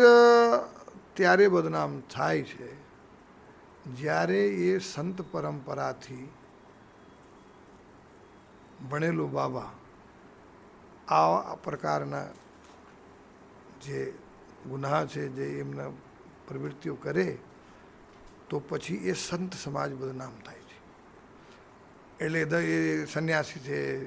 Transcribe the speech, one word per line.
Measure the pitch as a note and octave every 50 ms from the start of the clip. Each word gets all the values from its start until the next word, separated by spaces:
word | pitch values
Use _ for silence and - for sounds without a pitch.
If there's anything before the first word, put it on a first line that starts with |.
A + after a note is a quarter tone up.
| B3 A#3+ A#3+ A#3+ A#3+ A#3+ A#3 A#3 A#3 A#3 A#3 - - - - - - - - - - - -
ત્યારે | - F#3+ F3+ F3+ F#3+ G3+
બદનામ | G3+ F3+ F3 D#3+ D#3+ D#3+ D#3 D3+ C#3+ C#3+ C#3
થાય | B2 - - B2+ C#3+ D#3 D#3+ D#3 C3
છે | - - - B2 A#2+ - - - - - - - - - - - - - - - - - - - - - -
જ્યારે | - - B2 B2 D3 D#3 D#3 D#3+ E3+ E3+ F#3+ G3+ G3+
એ | G3+ G3 F3+ F3 F3+ F#3+ F#3+
સંત | F#3 - - C#3+ D3+ F3+ F#3+ F#3
પરંપરાથી | E3+ - - D#3+ D#3 D3+ D3+ C#3+ B2+ B2+ C#3+ C#3 C#3 C3 C3 - - - C3 B2+ C3 D3 - - - - - - - - - - - - - - - - - - - - - - - - - - - - - - - - - - - - - - - - - - - - - - - - - - C#3 B2+
ભણેલો | C#3+ D3 D#3+ E3+ E3 D#3+ D3+
બાબા | C#3+ C3+ C#3 C#3 C3+ C3 B2+ A2+ - - - - - - - - - - - - - - - - - - - - - - - - - - - - - D3+
આ | D#3 D#3 D#3+ E3+ - - - -
પ્રકારના | - - - D3+ - D3+ D3+ D3+ D3 C#3+ C#3+ C#3+ C#3+ C#3+ - - - - - - - - - - - - - - - - - - - - - - - - - - - - - - - -
જે | C#3 C#3 C3+ C3+ C3 B2+ - - - - - - - - - - B2+
ગુનાહ | C3 C#3 C3+ C#3 D3 D#3 D#3
છે, | C#3 - D3 D3
જે | C#3 B2+ C3+ C#3 C#3+ C#3+ C#3+
એમના | C#3 C#3 C#3 C#3 C#3 C#3 - - - - - - - - - - -
પ્રવૃત્તિઓ | - D#3+ C3+ C#3+ D3 C#3 - - D#3+ C#3+
કરે, | - - D3 D3 F3 F#3 - - - - - - - - - - - - - - - - - - - - - - - - -
તો | D#3 D3
પછી | C#3 - D#3+ D3 - - F3
એ | G#3 F3+ F#3 F3
સંત | - - - F3 F3 F#3 F#3 F3+
સમાજ | - - C#3+ C#3+ C#3+ C#3+ C#3+ C#3
બદનામ | C3 C3+ C3 C3 C3 C3 B2 A2+ A2+ G#2
થાય | - - -
છે. | - - - - - - - - - - - - - - - - - - - - - - - - - - - - - - - - D#3
એટલે | D#3 D#3+ E3 D#3
દ-, | D3 E3
એ | E3+ E3+ E3 E3 E3 D#3+ D#3+ D#3 D#3 D3+
સંન્યાસી | - - D3+ D#3+ D#3+ D#3+ D#3 D3 - - D3
છે, | B2+ C#3+ C#3+ C#3+ C#3 C#3 C3+ C3+ C3+